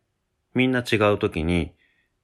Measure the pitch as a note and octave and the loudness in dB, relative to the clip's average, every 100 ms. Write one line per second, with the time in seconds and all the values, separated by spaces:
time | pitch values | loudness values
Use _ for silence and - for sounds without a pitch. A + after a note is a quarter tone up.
0 | _ _ _ _ _ B2 B2+ B2+ A#2+ G#2 | _ _ _ _ _ -2 0 0 0 2
1 | G#2 G2+ G#2+ E2+ D#2+ F2 D#2 - _ _ | 2 2 -2 -2 0 0 -2 -10 _ _
2 | _ _ | _ _